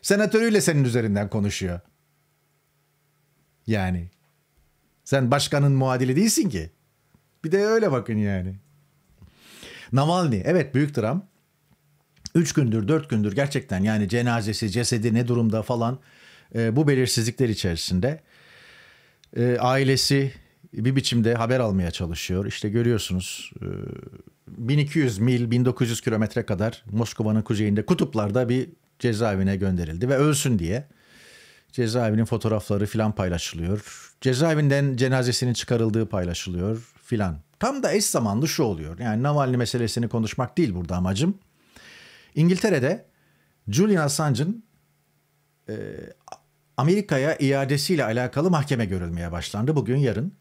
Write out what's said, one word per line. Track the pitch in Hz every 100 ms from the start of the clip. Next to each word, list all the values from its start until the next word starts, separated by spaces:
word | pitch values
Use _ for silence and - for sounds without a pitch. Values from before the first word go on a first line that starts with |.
senatörüyle | - 202 214 220 233 208
senin | 175 147
üzerinden | 127 120 110 101 101
konuşuyor. | 110 101 - 92 87 _ _ _ _ _ _ _ _ _ _ _ _ _ _ _ _ _ _ -
Yani | 107 92 90 87 _ _ _ _ _ _ _ _ _
sen | - 139 123
başkanın | 143 - 147 143
muadili | 135 131 127 127 135
değilsin | 220 330 202
ki. | 98 80 _ _ _ _ _ _ _
Bir | 160
de | 190 208
öyle | 226 208
bakın | 127 107 107
yani. | 101 95 90 98 _ _ _ _ _ _ - _ - - - - -
Navalny, | 127 151 180 165 104 110
evet | 175 147 127
büyük | 147 135
dram. | 107 170 - _ _ _ _ _ _ _ _ _ - 165
Üç | 156
gündür, | 151 123 113 104
dört | 156 151
gündür | 113 104 98
gerçekten | 139 135 - 92
yani | 104 110 98
cenazesi, | 120 123 120 104 104 107
cesedi | 104 117 120 113
ne | 113 120
durumda | 120 113 110
falan, | 104 120 117 135 _ - - - _ 117
e, | 113 120
bu | 147
belirsizlikler | 131 123 - 113 113 123
içerisinde. | 104 95 82 - 92 120 156 _ _ - - - - - _ _ _ _ -
E, | 120 120
ailesi | 123 135 135 131 - 139 135 - - _ -
bir | - 120 135
biçimde | - 117 113 117
haber | 117 127
almaya | 113 95 87
çalışıyor. | - 85 85 - 90 101
İşte | - 107
görüyorsunuz, | 113 120 110 - 90 92 - - -
e, | 50 50 50 - - - - _ -
bin | - 117 147
iki | 143 160
yüz | 131 98
mil, | 120 123 120
bin | 120 127
dokuz | 120 120
yüz | 117
kilometre | - 110 107 120 110
kadar | 92 110 - -
Moskova'nın | 107 113 - 107 110
kuzeyinde | 107 107 107 104 -
kutuplarda | 175 143 110 104 117 117
bir | 127 - - _ -
cezaevine | 120 107 117 98 95 98
gönderildi | 98 90 80 82 123
ve | 135
ölsün | 147 147 135 110
diye | 82 113 143 _ _ - - - - - _
cezaevinin | - 113 120 113 110 113
fotoğrafları | 110 110 107 - 101 104
filan | 110 107
paylaşılıyor. | 101 92 87 - 82 85 104 - - - _
Cezaevinden | 131 127 165 151 143 139 139 123
cenazesinin | 127 131 123 117 123
çıkarıldığı | 117 - 120 113 113 107
paylaşılıyor | 101 87 85 95 87 98 113 - _
filan. | - 110 95 73 - -
Tam | 226 277
da | 202
eş | 196 202
zamanlı | 156 110 104 151
şu | -
oluyor. | 123 82 78 85
Yani | 123 110
Navalny | 143 147 131 123
meselesini | 117 123 113 120 117
konuşmak | 117 107 - 120 -
değil | 147 90
burada | 85 90
amacım. | 90 98 170 196 _ _ _ - - - - - _ 143
İngiltere'de | 170 180 - 156 127 214 - _ _ _ _ _ 104
Julian | 107 214 185 143
Assange'ın, | 143 151 120 160 233 - _ _ _ _ _ _ _ _ _ -
e, | 107 101 - - - - - _ _ _ -
Amerika'ya | 143 202 202 139 143 151
iadesiyle | 135 135 131 143 147 165
alakalı | 110 117 123 - 185
mahkeme | 165 - 127 104
görülmeye | 92 87 85 85
başlandı. | 85 - 101 123 156
Bugün, | 110 135
yarın. | 131 101 170 -